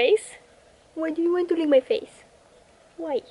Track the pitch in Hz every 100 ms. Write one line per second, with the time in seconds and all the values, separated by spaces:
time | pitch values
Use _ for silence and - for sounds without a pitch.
0 | 240 427 - - _ _ _ _ _ -
1 | 320 320 339 349 359 330 311 269 - -
2 | - - - _ _ _ _ _ _ -
3 | 320 262 -